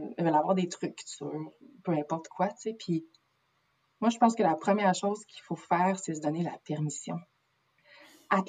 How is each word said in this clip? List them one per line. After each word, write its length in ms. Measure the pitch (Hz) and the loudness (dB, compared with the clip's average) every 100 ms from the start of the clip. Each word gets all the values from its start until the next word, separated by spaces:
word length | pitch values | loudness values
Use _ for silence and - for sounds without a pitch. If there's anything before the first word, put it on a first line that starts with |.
| 151 - | -6 -2
veulent 180 | 170 151 | 2 4
avoir 200 | 151 185 | 4 2
des 120 | 180 | 0
trucs 320 | - 175 - - | -4 -8 -8 -14
sur 260 | - 147 151 156 - - - | -10 -8 -8 -10 -14 -20 -10
peu 80 | - | -2
importe 360 | 156 147 160 160 | -2 0 -4 -6
quoi, 200 | - 185 | -2 -2
tu 80 | - | -2
sais, 160 | 226 | -8
puis 320 | 220 - 165 160 _ _ _ _ _ _ _ _ _ | -8 -4 -4 -4 _ _ _ _ _ _ _ _ _
moi, 80 | 220 | -2
je 80 | 233 | 4
pense 160 | 233 | 4
que 100 | 226 | 6
la 120 | 185 160 | 2 2
première 400 | - 202 202 180 | 2 4 4 2
chose 300 | 202 214 - | 0 -4 -8
qu'il 160 | - | -20
faut 140 | - 165 | -10 -10
faire, 420 | - 175 185 190 | -2 2 2 0
c'est 160 | - 156 | -4 -4
se 60 | |
donner 200 | 156 156 | -2 -2
la 160 | 165 - | -2 -6
permission. 560 | - 151 151 - - 170 - _ _ _ _ _ _ - - - _ | -8 -4 -4 -4 -8 -10 -12 _ _ _ _ _ _ -20 -20 -20 _
At 160 | 196 | 0